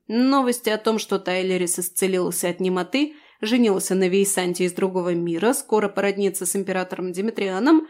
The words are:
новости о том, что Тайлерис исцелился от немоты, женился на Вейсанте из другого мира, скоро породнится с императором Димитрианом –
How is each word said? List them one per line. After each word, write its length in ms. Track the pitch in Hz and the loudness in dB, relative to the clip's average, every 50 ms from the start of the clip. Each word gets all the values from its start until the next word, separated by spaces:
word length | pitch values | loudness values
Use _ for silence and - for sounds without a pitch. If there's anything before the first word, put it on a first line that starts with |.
| _ - | _ -4
новости 600 | 214 233 254 262 277 277 254 247 240 240 - 214 | 0 2 2 4 4 2 2 2 -2 0 0 -2
о 80 | 214 214 | -2 0
том, 200 | - 226 220 208 | 0 0 0 0
что 220 | - - 196 185 | -2 -2 -4 -2
Тайлерис 580 | 190 185 180 185 185 185 185 180 180 170 - 185 | -2 -2 -2 -2 0 0 0 0 0 -2 -2 -4
исцелился 680 | 175 - - - 196 190 185 180 175 170 175 - - 175 | -4 -6 -4 -2 -2 0 0 0 -2 -2 -2 -2 -2 -4
от 100 | 175 175 | -2 -2
немоты, 560 | 185 185 185 180 180 180 - 269 294 302 - - - - _ - | -2 0 0 0 -2 -2 0 -2 -2 -2 -4 -14 -20 -20 _ -8
женился 540 | 226 214 247 247 240 214 190 190 - - 185 | -2 0 2 4 4 4 4 2 0 0 0
на 140 | 190 190 180 | 2 2 2
Вейсанте 560 | 185 196 196 190 - 185 180 180 175 - 180 | 4 2 2 2 0 -2 -2 -2 -2 0 -2
из 80 | 180 175 | -2 0
другого 420 | 185 196 185 180 185 170 180 175 | -2 -2 -2 0 -2 -2 0 0
мира, 380 | 170 170 170 165 165 202 233 269 | 0 0 -2 -2 0 2 0 0
скоро 360 | - - - 220 214 214 196 | 0 -2 0 0 0 0 0
породнится 580 | - 202 196 202 190 196 202 190 180 - 185 | -2 -2 -2 -2 0 0 0 0 0 -2 -6
с 100 | 175 - | -4 -4
императором 560 | 196 185 190 185 185 180 180 190 180 180 185 170 | -4 -4 -2 -2 -4 -2 -4 -6 -6 -6 -6 -4
Димитрианом – 760 | 185 202 226 220 - 202 196 185 190 233 294 320 311 311 - | -4 -4 -4 -2 -2 -4 -2 -2 0 4 6 6 4 4 0